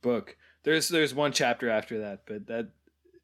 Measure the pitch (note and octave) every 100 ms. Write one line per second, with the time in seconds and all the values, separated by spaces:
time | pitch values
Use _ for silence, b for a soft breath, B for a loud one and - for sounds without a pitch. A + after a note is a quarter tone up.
0 | B2 A#2 - - b b - D#3 C#3+ E3+
1 | D3+ B2+ D3 - C3 A#2 A#2+ A2 - A2+
2 | G#2 G2 - G#2 G#2 A#2 A2+ - _ _
3 | _ _